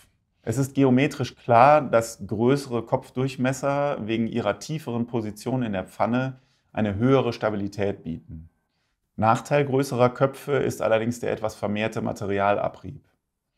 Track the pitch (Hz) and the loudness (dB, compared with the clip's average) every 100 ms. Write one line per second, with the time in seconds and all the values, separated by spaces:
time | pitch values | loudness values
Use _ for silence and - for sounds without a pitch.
0 | _ _ _ _ - 120 135 139 135 123 | _ _ _ _ -6 -2 -2 2 4 4
1 | 143 - 123 - - 117 135 151 135 117 | 2 -2 -8 -6 4 6 8 6 4 0
2 | 113 - 98 104 120 143 135 120 113 127 | 0 -6 -8 0 2 2 0 -6 -2 -4
3 | - 123 131 127 127 135 139 143 143 - | -4 -6 -4 -2 -4 -2 -2 -2 -2 -4
4 | 107 113 113 113 104 101 - 151 127 117 | -4 -2 -2 -2 -2 -2 -6 -8 -6 -6
5 | 117 120 107 101 117 131 117 95 92 - | -4 -4 -6 -8 -6 -4 -2 -4 -6 -4
6 | 107 123 131 127 _ _ _ 104 107 101 | -2 0 -2 -8 _ _ _ -4 -2 0
7 | 123 135 117 113 110 107 101 104 101 98 | 2 4 2 -2 -4 -2 -6 -4 -4 -4
8 | 82 82 - 80 82 _ _ _ _ _ | -8 -10 -12 -18 -18 _ _ _ _ _
9 | _ - 110 113 - 147 135 131 139 120 | _ 0 2 2 2 0 2 0 0 2
10 | 123 - 139 - - 131 - - 107 110 | 2 4 -2 -2 -2 0 0 0 2 2
11 | 117 120 107 104 107 - 104 104 110 113 | 0 -4 -4 -4 -6 -4 -4 -2 -2 -4
12 | 113 113 98 98 101 101 - - 95 95 | -6 -6 -4 0 2 0 -2 -6 -16 -16
13 | _ _ _ _ _ | _ _ _ _ _